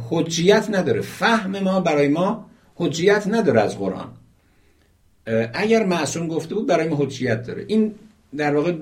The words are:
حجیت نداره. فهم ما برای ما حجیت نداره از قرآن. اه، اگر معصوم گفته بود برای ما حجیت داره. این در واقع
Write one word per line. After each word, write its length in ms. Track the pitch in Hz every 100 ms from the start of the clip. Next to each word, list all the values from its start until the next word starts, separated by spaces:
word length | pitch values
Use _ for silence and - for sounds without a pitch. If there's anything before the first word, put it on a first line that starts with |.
| -
حجیت 600 | 165 165 165 175 220 214
نداره. 320 | 196 151 104
فهم 580 | - - 202 226 190 196
ما 200 | 190 190
برای 280 | 170 147 143
ما 420 | 156 190 226 - _ _ -
حجیت 520 | 170 156 185 208 196
نداره 340 | 226 180 113
از 160 | 98 92
قرآن. 300 | 95 92 87 - _ _ _ _ _ _ _ _ _ _ -
اه، 220 | 113 113
اگر 320 | 143 214 226 196
معصوم 420 | 170 143 165 170
گفته 280 | 160 - 196
بود 120 | 202
برای 200 | 165 165
ما 80 | 143
حجیت 480 | 139 - 123 110
داره. 220 | - 87 -
این 280 | 220 214 - - _ _ 143
در 180 | 147 147
واقع 180 | 165 160